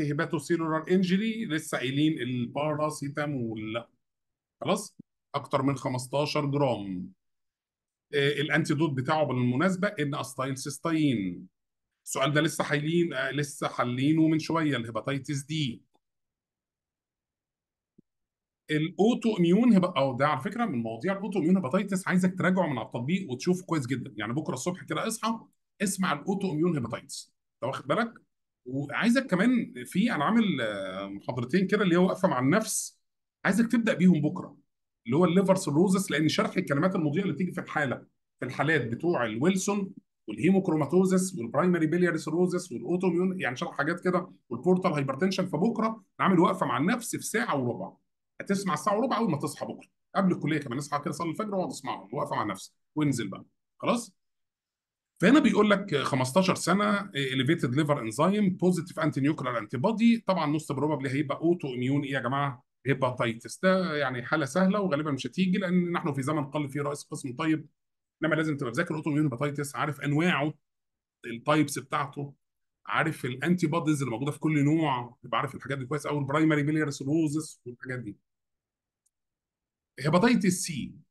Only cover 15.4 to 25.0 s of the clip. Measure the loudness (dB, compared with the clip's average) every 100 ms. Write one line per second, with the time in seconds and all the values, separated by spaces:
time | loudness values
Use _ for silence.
15.4 | -4 -2 -2 -4 _ _ _ _ _ _
16.4 | _ _ _ _ _ _ _ _ _ _
17.4 | _ _ _ _ _ _ _ _ _ _
18.4 | _ _ -2 0 0 2 4 4 2 2
19.4 | 4 6 6 6 4 2 0 2 0 0
20.4 | -4 -4 -4 -2 -4 -4 -4 -4 -4 0
21.4 | 2 2 2 0 0 -4 0 2 2 2
22.4 | 0 2 0 -2 -4 -6 -2 -2 -4 -4
23.4 | -2 -2 -2 -2 -2 -4 -6 -6 -4 -4
24.4 | -4 -4 -4 -6 -6 -4